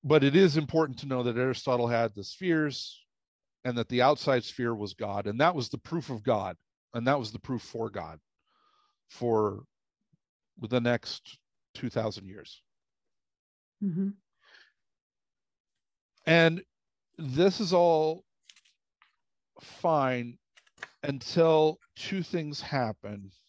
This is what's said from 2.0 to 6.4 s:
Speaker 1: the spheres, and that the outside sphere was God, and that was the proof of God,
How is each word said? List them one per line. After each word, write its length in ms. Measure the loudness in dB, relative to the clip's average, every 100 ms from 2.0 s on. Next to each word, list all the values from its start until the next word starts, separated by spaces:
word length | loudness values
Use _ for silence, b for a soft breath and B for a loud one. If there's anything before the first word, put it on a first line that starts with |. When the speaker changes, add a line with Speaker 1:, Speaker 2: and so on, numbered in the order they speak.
| 0
Speaker 1:
the 100 | -4
spheres, 800 | -14 -6 0 0 0 -6 -14 -18 _ _ _ _ _ _
and 140 | -4 -4
that 120 | -2
the 120 | 4
outside 420 | 4 4 0 0
sphere 320 | -2 -6 -4 -4
was 180 | -8
God, 340 | -8 -6 -6 -6
and 120 | 2
that 160 | 2 2
was 140 | -6
the 80 | -10
proof 320 | -8 -8 -6
of 140 | -6
God, 340 | 0 0